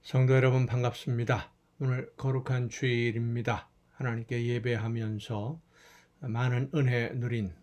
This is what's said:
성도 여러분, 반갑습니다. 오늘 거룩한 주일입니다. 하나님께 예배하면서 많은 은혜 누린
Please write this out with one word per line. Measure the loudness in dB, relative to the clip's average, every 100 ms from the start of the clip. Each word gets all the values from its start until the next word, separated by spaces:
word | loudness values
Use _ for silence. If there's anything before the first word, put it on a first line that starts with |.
성도 | 0 2 6
여러분, | 6 6 4 2
반갑습니다. | 0 0 -2 -4 -2 0 -2 -2 _ _ _
오늘 | -2 -2 -4 -4
거룩한 | -2 -2 0 -2 -2
주일입니다. | -2 0 2 2 0 -2 -2 0 -2 -4 _ _
하나님께 | -6 -4 -4 -4 -2 0
예배하면서 | -2 0 -2 -2 -2 -4 -6 -4 -6 -4 -8 _ _ -20 -20 _ _
많은 | -4 0 2 2 0
은혜 | 2 2 2 0
누린 | -2 -2 -2 -2 -6